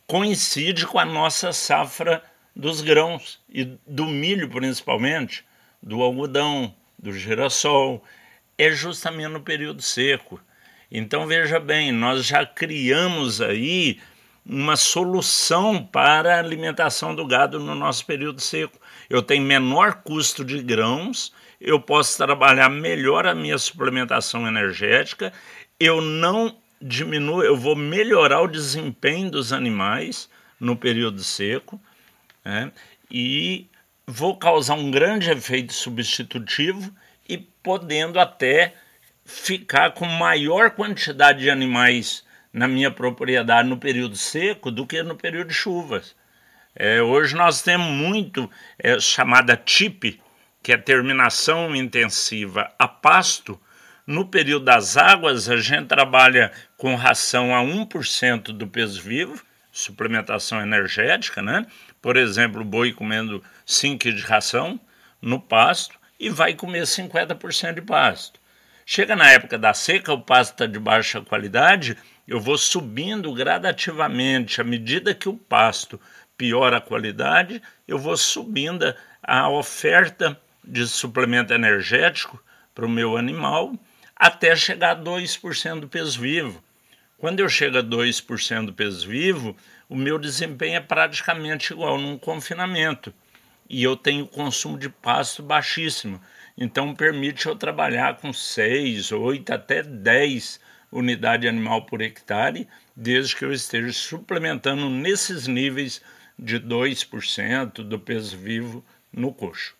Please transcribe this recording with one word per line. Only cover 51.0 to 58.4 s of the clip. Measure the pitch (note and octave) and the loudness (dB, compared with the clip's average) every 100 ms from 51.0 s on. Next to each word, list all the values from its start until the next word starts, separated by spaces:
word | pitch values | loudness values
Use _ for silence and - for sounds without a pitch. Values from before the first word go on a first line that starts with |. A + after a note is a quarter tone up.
| C3 C3 B2 - - E3 E3 | 4 4 2 2 0 0 0
intensiva | C#3 B2+ A#2+ A2 - - A2 G2+ G2 G2+ - | -4 -2 0 0 0 -4 -6 -6 -4 -2 0
a | B2+ | 0
pasto. | - D3 F3+ - - - F#2+ _ _ - _ - | 2 4 6 4 -2 -8 -18 _ _ -20 _ -6
No | D3+ | -6
período | F#3 F#3 C#3+ D3 C3 | 0 0 2 2 6
das | A#2 F#2+ C3+ | 6 6 6
águas, | F3 F#3+ D#3+ B2 G#2 | 8 8 6 0 0
a | A#2+ | 0
gente | A2+ D3 C3+ | 2 0 2
trabalha | C#3+ C3 B2+ C3 B2+ G#2+ - - - | 2 6 8 8 8 4 0 -20 -6
com | C3 | -4
ração | B2 B2+ B2 - B2 B2 | 2 4 2 2 0 2
a | B2 | 2
um | B2+ F#3+ | 2 -2
por | A3 E3+ A#2+ | -6 -6 -4
cento | - B2+ A#2 | 0 0 0